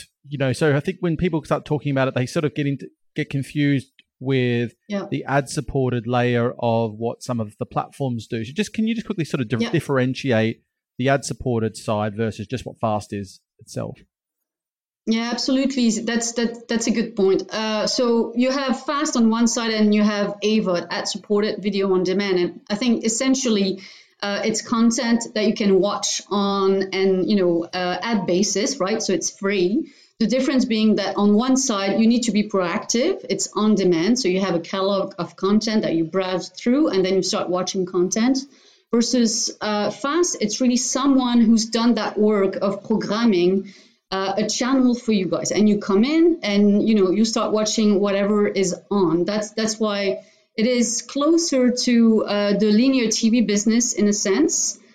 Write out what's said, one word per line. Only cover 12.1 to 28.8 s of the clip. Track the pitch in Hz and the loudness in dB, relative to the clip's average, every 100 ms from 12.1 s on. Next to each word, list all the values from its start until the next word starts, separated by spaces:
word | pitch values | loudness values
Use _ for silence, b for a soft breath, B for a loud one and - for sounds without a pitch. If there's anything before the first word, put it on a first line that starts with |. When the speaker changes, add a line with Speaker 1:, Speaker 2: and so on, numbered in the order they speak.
| 101 | -2
Speaker 1:
versus | 113 101 104 | -4 -6 -8
just | 123 | -10
what | - - | -10 -6
Fast | 113 104 - | -2 -2 -4
is | 104 98 - _ _ | -10 -10 -14 _ _
itself? | - 123 110 - _ _ _ _ _ _ _ _ _ _ - | -14 -10 -10 -12 _ _ _ _ _ _ _ _ _ _ -4
Speaker 2:
Yeah, | 226 233 | -2 -2
absolutely. | 240 - 262 269 262 233 | -4 0 0 0 0 0
That's, | 208 - 233 - | 0 -2 -2 -2
that, | - 233 - - | -2 -2 -4 -4
that's | 226 240 | -2 -2
a | |
good | 220 202 - | -2 -2 0
point. | 190 185 - | 2 2 0
Uh, | 214 220 214 208 | -6 -4 -2 -2
so | - 247 233 220 233 | 0 2 2 0 0
you | 254 | 0
have | 269 269 254 - | 0 -2 -4 -4
Fast | 285 302 254 | -4 -2 2
on | 226 | 2
one | 226 233 | 4 2
side | 240 226 | 0 -2
and | 220 214 208 | 0 2 4
you | |
have | 208 208 202 - | 2 0 -4 -2
avod, | 208 220 180 175 170 | 0 0 0 -2 -2
ad-supported | 202 - 190 - 208 208 208 | -6 -6 -8 -2 -2 0 -2
video | 196 196 190 185 | -4 0 2 2
on | |
demand. | 180 185 202 180 | 2 0 0 0
And | 175 - - | 0 -4 -8
I | 208 | -2
think | 247 226 | 0 0
essentially, | 226 - 262 262 247 208 196 185 B B B _ | 0 0 0 0 2 2 0 -2 B B B _
uh, | 202 202 220 | -6 -4 -2
it's | 214 | -4
content | - 226 233 233 233 233 - | -2 0 2 2 0 -2 -2
that | 214 214 | -2 0
you | 220 | 0
can | 202 190 | 2 4
watch | 202 - - - - | 2 -2 -4 -6 -4
on | 202 202 196 190 196 190 | -2 0 0 2 2 0
an, | 190 190 185 175 | 0 2 2 2
you | 208 | 2
know, | 175 170 | 2 0
uh, | - 180 180 180 | -2 -4 -4 -4
ad | 233 226 175 | -2 -2 0
basis, | 180 208 196 269 | 0 0 0 -2
right? | - | -2